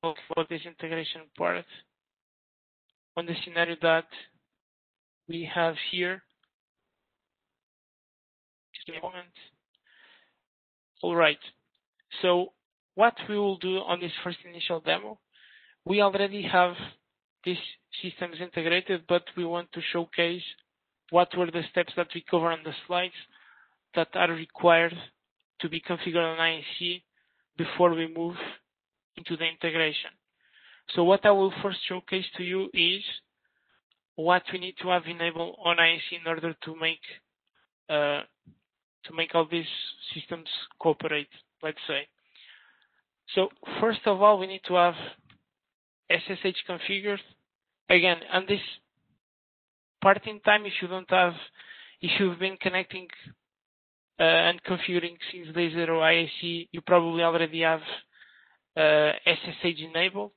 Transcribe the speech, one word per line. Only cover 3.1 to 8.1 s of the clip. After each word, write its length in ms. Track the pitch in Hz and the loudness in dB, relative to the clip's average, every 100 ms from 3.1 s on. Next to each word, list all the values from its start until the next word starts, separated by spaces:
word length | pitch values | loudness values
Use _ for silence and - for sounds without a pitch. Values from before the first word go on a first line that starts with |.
| - | -10
on 100 | 170 | -8
the 80 | 170 | -8
scenario 320 | - 170 170 165 | -6 -2 -2 0
that 240 | 165 165 165 - - _ _ _ _ _ _ _ _ _ _ | 2 2 0 -18 -20 _ _ _ _ _ _ _ _ _ _
we 200 | 165 165 | -10 -6
have 220 | 175 165 156 - | -2 -2 -2 -8
here. 320 | 180 180 185 _ _ _ _ _ _ _ _ _ _ _ _ _ _ _ _ _ _ _ | -4 -4 -6 _ _ _ _ _ _ _ _ _ _ _ _ _ _ _ _ _ _ _